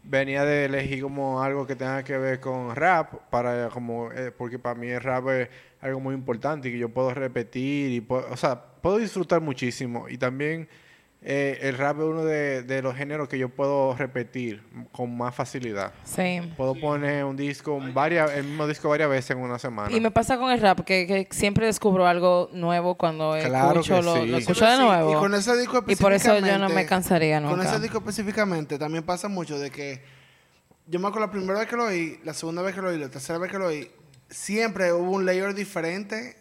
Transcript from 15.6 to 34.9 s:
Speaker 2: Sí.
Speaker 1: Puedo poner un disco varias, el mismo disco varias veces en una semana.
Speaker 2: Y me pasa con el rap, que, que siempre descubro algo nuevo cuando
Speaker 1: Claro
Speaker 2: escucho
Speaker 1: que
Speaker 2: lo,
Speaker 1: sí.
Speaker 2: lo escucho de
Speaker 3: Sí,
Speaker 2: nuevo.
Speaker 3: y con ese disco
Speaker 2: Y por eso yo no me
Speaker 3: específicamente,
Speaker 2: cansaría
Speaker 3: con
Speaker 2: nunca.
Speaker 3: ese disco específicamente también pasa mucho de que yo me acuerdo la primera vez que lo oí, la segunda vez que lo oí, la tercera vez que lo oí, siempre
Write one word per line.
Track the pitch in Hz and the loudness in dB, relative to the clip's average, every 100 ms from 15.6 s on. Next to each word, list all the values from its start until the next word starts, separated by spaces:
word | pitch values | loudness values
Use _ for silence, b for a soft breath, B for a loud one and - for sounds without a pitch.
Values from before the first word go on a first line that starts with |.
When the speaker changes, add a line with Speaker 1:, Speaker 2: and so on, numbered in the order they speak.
| 120 101 98 - | -6 -4 -4 -8
Speaker 2:
Sí. | - - 180 180 175 | -8 -2 -2 -2 -8
Speaker 1:
Puedo | 160 131 | -4 -2
poner | 135 147 147 143 143 | -2 -2 0 0 -2
un | 139 | -2
disco | 135 143 143 156 143 131 | -4 -6 -6 -6 -6 -2
varias, | 131 156 170 156 | 0 2 4 2
el | 143 | 0
mismo | 139 151 151 | -4 -2 -2
disco | 151 156 | -2 0
varias | 147 151 | 2 2
veces | 135 127 | 2 0
en | 127 | -4
una | 123 120 | -4 -6
semana. | 135 110 104 | -6 -6 -2
Speaker 2:
Y | 226 | 0
me | 226 | 2
pasa | 226 220 254 | 2 2 0
con | 254 | 2
el | 240 | 4
rap, | 208 185 | 6 4
que, | 170 190 175 | 2 2 2
que | 196 190 | 0 -2
siempre | - 202 202 | 0 2 4
descubro | 226 208 208 185 | 2 2 2 6
algo | 180 175 180 180 180 | 6 6 6 4 2
nuevo | 180 170 175 175 | -2 0 2 2
cuando | 180 170 156 156 156 | 0 0 0 0 0
Speaker 1:
Claro | 139 131 139 170 | 0 4 6 4
Speaker 2:
escucho | 156 | 4
Speaker 1:
que | 185 | 4
Speaker 2:
lo, | 170 165 | 4 2
Speaker 1:
sí. | 113 | 2
Speaker 2:
lo | 123 | 0
escucho | 120 180 220 | 2 6 6
de | |
Speaker 3:
Sí, | 254 | 8
Speaker 2:
nuevo. | 247 180 156 | 6 6 4
Speaker 3:
y | |
con | 156 196 | 4 4
ese | 202 208 240 | 2 2 2
disco | 247 254 208 | 2 0 0
Speaker 2:
Y | |
por | 196 196 | 4 6
eso | 196 233 | 6 6
yo | |
no | 208 | 6
me | 196 | 6
Speaker 3:
específicamente, | 196 196 190 180 | 4 4 2 2
Speaker 2:
cansaría | 185 180 175 156 151 | 0 2 4 4 2
Speaker 3:
con | 147 151 | 2 0
Speaker 2:
nunca. | 175 | 2
Speaker 3:
ese | 180 | 0
disco | 220 220 | -2 -4
específicamente | 208 208 202 208 202 170 147 143 | -4 -4 -4 0 0 0 -2 -4
también | 151 160 | -2 -4
pasa | 160 180 202 | -2 -4 -4
mucho | 190 151 147 | -6 -4 -6
de | 143 | -6
que | 143 143 131 b b b b b b b _ | -8 -12 -12 b b b b b b b _
yo | - 175 | -6 -4
me | 196 | -2
acuerdo | 214 | -2
la | 214 | -2
primera | 196 185 202 | -2 -2 -2
vez | 220 | -2
que | |
lo | 240 | -2
oí, | 233 180 160 - | -2 -2 -4 -6
la | 156 | -10
segunda | 147 165 170 | -8 -6 -4
vez | 190 | -4
que | 190 | -4
lo | 185 | -4
oí, | 165 | -4
la | 135 | -6
tercera | 139 131 170 | -10 -6 -6
vez | 185 | -4
que | 196 | -2
lo | |
oí, | 185 151 - - - - _ | -2 -4 -8 -18 -20 -20 _
siempre | - - 208 226 185 180 | -14 -4 0 0 2 2